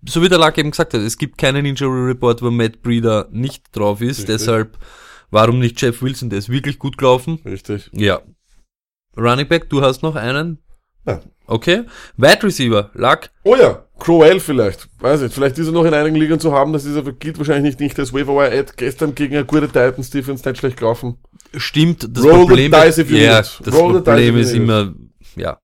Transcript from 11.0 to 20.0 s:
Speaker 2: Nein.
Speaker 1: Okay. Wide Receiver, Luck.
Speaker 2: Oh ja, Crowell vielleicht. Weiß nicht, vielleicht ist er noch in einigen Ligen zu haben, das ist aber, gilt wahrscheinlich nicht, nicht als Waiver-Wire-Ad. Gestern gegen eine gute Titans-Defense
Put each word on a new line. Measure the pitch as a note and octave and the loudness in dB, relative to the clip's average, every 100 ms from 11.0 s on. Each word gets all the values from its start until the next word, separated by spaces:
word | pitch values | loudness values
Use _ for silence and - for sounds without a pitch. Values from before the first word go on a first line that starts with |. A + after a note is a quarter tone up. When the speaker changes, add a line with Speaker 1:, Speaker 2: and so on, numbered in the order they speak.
Speaker 2:
Nein. | - F#2 - _ _ | -10 -10 -10 _ _
Speaker 1:
Okay. | A2 C#3 F#3 A#3 - - - | -6 -2 -2 -4 -18 -20 0
Wide | C3 G3 | 2 4
Receiver, | G#3+ E3+ B2+ A2 G2+ | 0 -2 0 0 -2
Luck. | - A#2+ D3+ - _ | -4 0 0 -4 _
Speaker 2:
Oh | - | 2
ja, | C4 D#3+ - _ _ | 4 4 2 _ _
Crowell | - E3+ D#3 F#3 | 0 6 6 6
vielleicht. | E3 C3+ G#2 - - _ | 0 -2 -2 -4 -16 _
Weiß | A#2+ D3+ | -2 0
nicht, | B2+ | -2
vielleicht | C3 C#3 B2+ | -2 -2 -2
ist | D#3+ | -4
er | |
noch | E3 | 0
in | E3 | 2
einigen | D3+ D3+ D#3 | 2 0 0
Ligen | D#3 D#3+ | 0 0
zu | D#3+ | 0
haben, | C#3 C#3 | 0 0
das | D#3 C#3+ | -2 -4
ist | D3 | -6
aber, | C3+ | -8
gilt | A#2+ D3 D#3+ | -10 -12 -8
wahrscheinlich | D3 C#3+ C#3+ B2+ | -2 0 0 -2
nicht, | |
nicht | C#3+ B2 | -6 -6
als | C#3 | -6
Waiver-Wire-Ad. | B2+ C#3 C#3 C#3 B2 C#3 - | -4 -2 0 0 0 -4 -6
Gestern | B2 C3 D#3 | -8 -4 -6
gegen | B2+ D3 C#3+ | -4 -4 -4
eine | |
gute | B2+ D#3 D3 | -2 -2 0
Titans-Defense | C3+ B2+ B2+ | 0 0 0